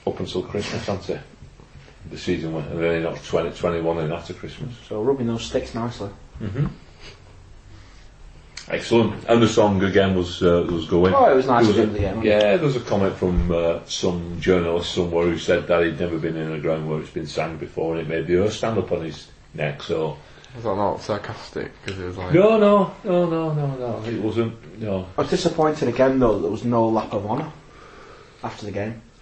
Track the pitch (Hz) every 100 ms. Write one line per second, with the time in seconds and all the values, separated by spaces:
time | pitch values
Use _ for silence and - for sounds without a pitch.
0 | - - 92 92 - 104 101 - - 95
1 | - 69 - - - - - - - -
2 | 80 - - 85 80 80 71 85 85 82
3 | 82 71 - 87 82 - 87 85 82 82
4 | 78 85 - 90 - - - 120 - 107
5 | 117 135 117 113 - 131 - 120 117 -
6 | 101 - - - 101 90 175 - - -
7 | - - - - - - - - - -
8 | - - - - - - - 80 - 117
9 | 104 - - 117 107 - 104 98 98 98
10 | 98 92 87 - 90 87 85 85 - 90
11 | 92 269 233 131 131 120 113 104 107 101
12 | 95 104 110 104 104 175 151 123 - 104
13 | 95 - 92 87 87 85 85 82 - -
14 | 98 87 85 85 101 90 85 85 85 -
15 | 85 85 87 80 - 87 82 85 85 78
16 | 85 82 80 80 78 78 80 80 78 78
17 | - 90 78 - 80 80 - - 80 82
18 | 78 80 80 90 104 - 113 110 85 85
19 | 80 73 - - - - 73 71 - 82
20 | 78 71 - - - 123 113 98 98 -
21 | - 104 - - - - - - 107 98
22 | 90 95 90 165 208 226 202 202 185 -
23 | 214 180 175 165 160 151 143 131 123 107
24 | 110 110 107 104 113 - - 107 107 95
25 | 90 - - 180 165 160 156 147 127 117
26 | 131 131 120 101 87 104 120 120 113 110
27 | - 110 101 135 160 - - - - -
28 | - - - - 113 - 104 98 110 120
29 | - _